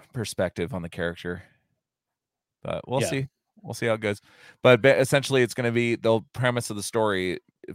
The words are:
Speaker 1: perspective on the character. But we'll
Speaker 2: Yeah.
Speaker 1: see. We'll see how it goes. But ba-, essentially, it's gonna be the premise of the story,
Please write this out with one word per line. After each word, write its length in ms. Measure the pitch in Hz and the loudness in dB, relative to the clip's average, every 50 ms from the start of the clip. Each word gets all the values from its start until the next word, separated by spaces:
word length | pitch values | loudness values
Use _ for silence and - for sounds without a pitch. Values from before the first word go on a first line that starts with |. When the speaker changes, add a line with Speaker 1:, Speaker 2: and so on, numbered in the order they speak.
| - _ | -20 _
Speaker 1:
perspective 640 | - 127 107 - - - 98 87 - - 87 82 - | -10 -8 -8 -8 -4 -4 -4 -4 -2 -4 -6 -6 -6
on 80 | 92 | -8
the 80 | 85 85 | -8 -10
character. 540 | - - 87 85 85 - - 87 90 90 - _ _ _ _ _ _ _ _ _ _ _ _ _ _ _ _ _ _ _ _ _ _ _ | -8 -6 -6 -6 -6 -6 -10 -10 -10 -10 -12 _ _ _ _ _ _ _ _ _ _ _ _ _ _ _ _ _ _ _ _ _ _ _
But 240 | - - - - - - | -10 -10 -8 -8 -8 -4
we'll 100 | 120 139 | -4 -2
Speaker 2:
Yeah. 80 | 143 - | -2 -2
Speaker 1:
see. 180 | 156 135 135 135 _ _ _ _ _ _ | -2 -4 -6 -6 _ _ _ _ _ _
We'll 120 | - 151 113 | -14 -12 -10
see 120 | - 120 | -4 -2
how 80 | 117 110 | -2 -2
it 80 | 110 | 0
goes. 200 | 107 104 104 - _ _ _ _ - - - _ - | -2 -4 -4 -4 _ _ _ _ -20 -20 -6 _ 6
But 180 | 127 127 117 | 6 6 8
ba-, 180 | 101 135 139 92 | 8 6 6 6
essentially, 440 | 135 - - 139 127 - 135 131 123 | 2 2 2 0 0 2 2 2 2
it's 100 | 110 - | 2 0
gonna 180 | - 123 117 | -2 -2 0
be 240 | 117 120 120 117 117 | 0 0 0 0 -2
the 260 | - - 113 113 113 98 _ - | 0 2 2 2 2 0 _ -6
premise 360 | - 123 123 123 120 117 - | -2 -2 0 0 -2 -4 -6
of 60 | 110 | -8
the 80 | 101 98 | -8 -8
story, 560 | - - 117 110 107 101 92 92 92 85 - _ _ _ _ - - - | -4 -2 0 0 2 0 0 0 -2 -4 -6 _ _ _ _ -18 -18 -12